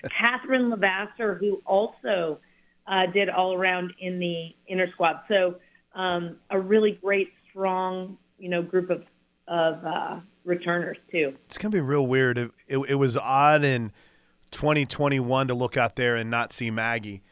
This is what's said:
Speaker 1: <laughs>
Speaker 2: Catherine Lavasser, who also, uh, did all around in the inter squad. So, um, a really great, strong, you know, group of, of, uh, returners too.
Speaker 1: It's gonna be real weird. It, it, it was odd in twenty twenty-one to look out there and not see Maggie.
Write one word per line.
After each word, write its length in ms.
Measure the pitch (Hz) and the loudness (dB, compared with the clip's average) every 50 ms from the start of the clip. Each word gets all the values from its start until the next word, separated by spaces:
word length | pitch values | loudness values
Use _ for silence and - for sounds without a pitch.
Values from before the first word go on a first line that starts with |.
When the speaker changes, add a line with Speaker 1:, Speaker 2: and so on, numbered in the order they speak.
| - | -8
Speaker 1:
<laughs> 120 | - - | -8 -4
Speaker 2:
Catherine 540 | - 196 233 247 247 - 262 262 254 247 240 | 0 0 0 0 -2 -2 0 0 2 2 0
Lavasser, 680 | 233 196 196 190 185 196 208 196 - - 226 208 185 175 | 0 0 0 0 0 -2 -6 -8 -6 -4 -4 -2 -2 -2
who 220 | 196 208 190 - - | -2 -2 -2 -2 -2
also, 720 | - 196 196 220 - - - - 240 202 180 165 160 147 - _ _ _ _ _ _ _ _ _ | 0 2 2 2 0 -4 -6 -4 -2 0 0 0 -2 -4 -8 _ _ _ _ _ _ _ _ _
uh, 200 | - 190 190 185 | -2 0 2 2
did 220 | 180 180 202 202 185 | 2 2 2 0 2
all 260 | - 185 185 185 185 | 0 0 0 0 0
around 380 | 180 190 185 185 180 180 180 - - | 0 0 0 0 0 -4 -6 -8 -10
in 200 | 185 185 180 180 | -8 -8 -4 -4
the 360 | 175 175 170 165 165 165 - _ _ - | -4 -4 -4 -6 -8 -12 -16 _ _ -6
inter 200 | 190 185 185 180 | -2 -2 -2 -2
squad. 280 | - - 175 165 160 - - - | 0 0 0 0 0 -2 -2 0
So, 280 | 214 190 185 180 175 - - _ _ _ _ _ - | 2 2 2 2 0 -4 -12 _ _ _ _ _ -8
um, 420 | 185 185 180 175 175 175 170 - - _ - | -4 -2 -2 -2 -2 -4 -6 -10 -14 _ -4
a 80 | 196 190 | -2 -2
really 340 | 190 190 208 220 214 214 202 - | 2 4 4 4 4 4 2 -2
great, 300 | 185 196 202 196 185 - - _ _ _ | -2 0 0 0 0 -2 -6 _ _ _
strong, 680 | - 190 190 190 185 185 185 185 185 185 185 190 185 - _ _ _ - | -6 -4 -2 0 0 0 -2 -2 -4 -6 -8 -10 -14 -18 _ _ _ -14
you 100 | 196 180 | -6 -4
know, 140 | 175 175 | -2 -2
group 280 | 170 170 - 185 175 180 | -2 0 0 0 0 0
of, 140 | 170 - - - _ _ _ _ _ _ _ | -2 -4 -6 -12 _ _ _ _ _ _ _
of, 380 | - 170 170 160 165 160 160 175 | -4 0 0 2 0 0 -2 -6
uh, 360 | 160 160 - - - - 170 - - _ _ - | -6 -6 -4 -6 -6 -8 -12 -14 -18 _ _ -4
returners 520 | 180 175 175 - 170 170 175 165 - - - _ _ | -4 -4 -2 -2 -2 -2 -2 -2 -4 -8 -12 _ _
too. 240 | - 170 151 135 135 - _ | -2 -2 -2 -2 -4 -8 _
Speaker 1:
It's 120 | - - - | -16 -10 -6
gonna 140 | 196 214 | -4 0
be 80 | 214 185 | 0 0
real 260 | 143 127 147 147 135 | 2 2 2 2 2
weird. 320 | 123 131 131 131 127 120 123 | 4 4 4 4 4 2 0
It, 120 | 120 117 - - _ | -2 -4 -8 -14 _
it, 120 | - 139 135 | -4 -2 -2
it 160 | 139 139 139 | 0 0 2
was 220 | 139 139 127 113 | 2 2 2 2
odd 480 | 131 107 123 135 135 143 147 151 151 143 | 0 0 2 4 6 6 6 6 6 6
in 280 | 139 131 120 113 107 - _ _ _ _ _ _ _ _ _ _ - | 2 2 0 -2 -4 -8 _ _ _ _ _ _ _ _ _ _ -18
twenty 340 | - - 143 151 151 151 139 | -8 -2 0 2 2 2 2
twenty-one 640 | - - - 143 143 139 131 123 120 131 131 135 127 | 0 -2 -2 0 2 2 0 0 0 0 0 0 0
to 60 | 127 | 0
look 220 | 123 127 117 - | -2 -2 -2 0
out 200 | 135 120 113 - | 0 0 0 0
there 200 | - 123 120 120 | 0 0 2 2
and 140 | 113 110 113 | 0 -2 -2
not 220 | 120 117 120 107 | -2 -2 -2 -2
see 180 | - - 123 117 | -4 -6 -4 -4
Maggie. 520 | 110 113 113 117 117 113 104 104 101 98 - _ | -2 -2 -2 -2 -2 -4 -6 -8 -12 -14 -16 _